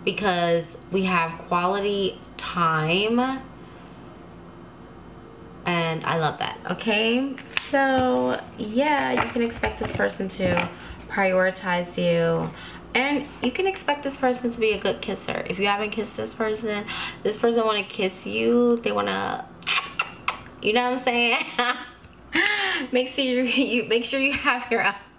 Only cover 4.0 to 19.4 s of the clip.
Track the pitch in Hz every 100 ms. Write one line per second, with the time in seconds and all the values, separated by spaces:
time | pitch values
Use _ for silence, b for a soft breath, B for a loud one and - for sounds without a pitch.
4 | - - - - - - - - - -
5 | - - - - - - - 175 165 160
6 | - 165 151 - - - - 175 226 208
7 | 226 240 277 262 - - - 277 269 262
8 | 254 254 254 254 - - 214 226 294 285
9 | 262 247 233 247 233 233 220 - 214 -
10 | 202 - 190 - 185 175 175 B B B
11 | - - 190 185 185 185 190 180 175 -
12 | 175 170 165 165 160 B B B - 226
13 | 269 285 - - 254 254 381 381 - 285
14 | 277 269 254 247 240 233 220 196 196 185
15 | - 190 - - - 180 202 202 208 214
16 | 214 - 220 - 220 220 226 208 208 B
17 | B B 196 214 233 233 220 208 196 -
18 | 190 190 196 214 226 240 240 233 208 208
19 | 202 196 196 -